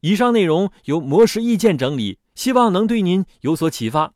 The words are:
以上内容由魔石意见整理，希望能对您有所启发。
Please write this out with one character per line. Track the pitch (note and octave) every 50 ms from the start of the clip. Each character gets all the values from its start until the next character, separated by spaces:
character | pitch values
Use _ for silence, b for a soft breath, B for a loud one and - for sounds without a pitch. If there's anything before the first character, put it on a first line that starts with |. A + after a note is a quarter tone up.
以 | - D#3 G3+
上 | G3+ B3 B3 A#3+
内 | A3+ G3+
容 | E3+ D3+ E3 G3 G3 b b b
由 | - C#3 E3+
魔 | D3+ C3+ C#3 F3+ A#3
石 | A3 - G#3+
意 | A3+ A#3 A#3
见 | G3 F#3+ A3+ G#3 C3+
整 | C3 C#3 D3 C3+
理， | A2 G2+ F#2 _ _ _ _
希 | - - B3
望 | C4 B3+ A#3+ A3+ F#3
能 | F3+ G#3+
对 | A3 A#3 A#3
您 | G3 F3 F3+ F#3+ F#3+ - _ _
有 | _ B2+ E3
所 | D3+ E3 D#3+
启 | - - A#2 A2
发。 | A#2 D#3 D3+ - _